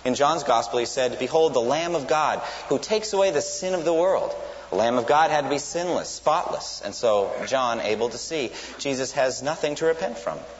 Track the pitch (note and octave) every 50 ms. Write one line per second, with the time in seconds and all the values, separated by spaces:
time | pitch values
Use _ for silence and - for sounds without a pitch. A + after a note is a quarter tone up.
0 | - C3 B2 A#2 C#3+ C#3+ D#3+ E3+ C#3 - A#2+ A#2 A#2 - - B2 A#2+ A2+ - C3+
1 | B2+ B2 A#2 G2+ C3 B2 - D#3+ D#3+ D#3+ C3 B2 A#2 A#2+ C#3 D#3 E3+ E3+ E3+ D#3+
2 | C3 - D#3 D3+ D3+ B2+ G#2+ - - - - - - - C#3+ B2+ - - A3 G#3+
3 | G#3+ - - G3 G3 F#3+ D#3+ C#3+ B2 - - - F#3 F#3 F#3 F3+ D3+ E3+ E3+ D#3+
4 | F3 F#3+ F3+ G#2 - - - - - - - - - - - F#2+ A2 A#2 A#2+ B2+
5 | A2+ - D3 D3+ D#3+ D3+ D3+ D3 C#3+ C3 D3 C#3+ - - - E3+ F3 F3+ D#3 A2
6 | D#2+ - - - - D#3+ D3+ F3 - - - - - - - - - G2+ - -
7 | - A2+ G#2 G#2 G2 F#2 - - - G#2 C3 C3 B2+ A#2+ A#2 A2+ - G#2 G#2+ G#2
8 | A#2 A#2+ A#2 A#2+ - - D#3+ D#3 B2+ G#2 - - - - - - - C#3+ C3+ B2+
9 | C3 A#2+ - C#3+ C3 C3 B2 - C3 C#3+ D#3+ D#3 - D3 D3 D3 D#3+ D#3+ D#3+ D#3+
10 | - B2+ A#2 - - E2+ D#2+ E2 D2+ - -